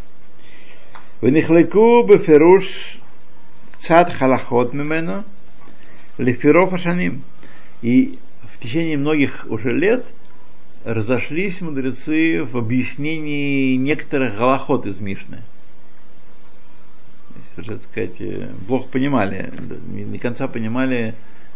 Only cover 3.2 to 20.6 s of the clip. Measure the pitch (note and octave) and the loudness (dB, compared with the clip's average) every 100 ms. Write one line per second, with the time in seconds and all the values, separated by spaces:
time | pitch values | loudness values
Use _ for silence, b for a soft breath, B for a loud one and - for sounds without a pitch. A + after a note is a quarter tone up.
3.2 | - - - - - - - E3+ F3 - | -4 -4 -4 -4 -4 -4 4 6 6 2
4.2 | C3 B2 - A#2+ B2 C#3+ D3+ D#3+ E3 F#3+ | 2 2 2 2 2 0 -2 -2 -2 -4
5.2 | G3 - - - b b b b b - | -4 -4 -4 -4 b b b b b 0
6.2 | B2 B2+ D3 D#3 F#3 F3+ F3+ F3 F3 C#3 | 0 4 4 6 4 0 -2 0 -2 -2
7.2 | - - b b b b A#2 B2+ C3 - | -4 -4 b b b b 4 4 4 0
8.2 | - - - - A2 D3 E3 D3+ D3 D#3 | -4 -4 -4 -4 -2 -2 0 0 0 2
9.2 | B2 - - A2 A2+ B2+ F3+ B3+ - - | 2 0 -4 -2 0 0 2 0 -2 -4
10.2 | - - - - - - A2+ A2 G#2+ B2 | -6 -4 -4 -4 -4 -4 -2 -2 0 0
11.2 | - D3+ G3 F3+ E3+ C3+ C3 C3 - D#3 | -2 -2 -2 -4 -4 -2 -4 -4 -2 0
12.2 | D#3+ E3 C#3 B2 A2 B2+ B2 - D3 D#3+ | 2 0 -2 -2 0 0 0 -4 -4 -4
13.2 | D3+ D3 C#3+ C#3 C3 C3 C3+ D3+ - D3 | -4 -2 -2 0 2 2 0 -2 -2 0
14.2 | B2+ G2+ B2 C3+ - B2+ G#2+ F#2+ G2+ F#2+ | 0 2 2 2 2 0 0 -4 -4 -4
15.2 | - - - - - - - - - - | -4 -4 -4 -4 -4 -4 -4 -4 -4 -4
16.2 | - - - - - - - - - - | -4 -4 -4 -4 -4 -4 -4 -4 -4 -4
17.2 | - A#2+ - - G#2 G#2 - - G2+ F#2+ | -4 -4 -4 -4 -4 -4 -4 -4 -4 -4
18.2 | G2 G2 G2 G#2+ G2+ B2 - C3 C#3 C3 | -4 -4 -4 -4 -2 -2 0 0 2 2
19.2 | G2 F#2+ G2 - F#2+ - G2+ G2+ G#2 G2+ | 0 -2 -4 -4 -4 -4 -4 -4 -4 -4
20.2 | B2 A#2 C3 A#2 | -4 -2 -4 -2